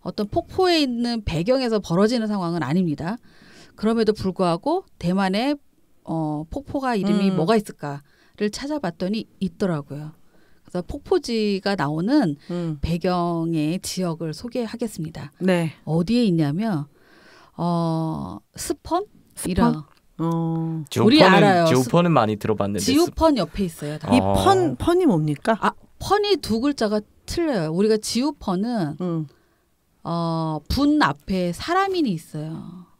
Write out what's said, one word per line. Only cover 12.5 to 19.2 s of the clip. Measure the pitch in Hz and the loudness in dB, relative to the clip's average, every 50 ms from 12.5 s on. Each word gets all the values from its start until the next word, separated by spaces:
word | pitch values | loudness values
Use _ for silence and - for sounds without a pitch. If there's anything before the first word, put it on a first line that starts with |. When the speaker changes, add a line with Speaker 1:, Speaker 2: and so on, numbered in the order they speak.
Speaker 2:
음. | 175 175 175 165 156 143 | -6 -4 -4 -4 -6 -6
Speaker 1:
배경의 | - 151 165 175 - 185 180 175 175 175 170 165 165 165 165 156 147 151 170 190 - | -4 -4 -4 -2 0 0 0 0 0 0 -2 -2 -2 -2 0 0 0 -2 -2 -4 -6
지역을 | - - - 185 175 165 160 170 160 151 | -8 -6 -4 -4 -4 -4 -6 -6 -8 -8
소개하겠습니다. | - - 247 - 254 233 214 - 226 240 226 - - 160 160 165 156 143 147 _ _ | -8 -12 -8 -6 -6 -6 -6 -6 -6 -8 -8 -6 -8 -10 -10 -10 -12 -14 -14 _ _
Speaker 2:
네. | 175 185 185 175 170 156 - _ _ | 0 2 2 2 0 -2 -4 _ _
Speaker 1:
어디에 | - 151 165 175 165 226 240 240 | -2 0 0 0 2 2 2 4
있냐면, | 214 175 160 156 143 143 170 220 226 196 147 147 - _ _ _ _ _ - - - - - - - _ | 2 2 2 2 0 0 -2 -2 -2 -2 -2 -4 -6 _ _ _ _ _ -20 -20 -20 -20 -20 -20 -20 _
어, | - 165 175 175 170 170 165 160 160 160 160 160 151 139 - - - _ _ _ | -4 -2 0 0 0 0 0 0 -2 -2 -2 -4 -6 -8 -8 -10 -14 _ _ _
스펀? | - - - 339 - _ - 320 359 415 - _ - | -14 -8 -8 -8 -8 _ -2 -2 -2 -2 -4 _ -20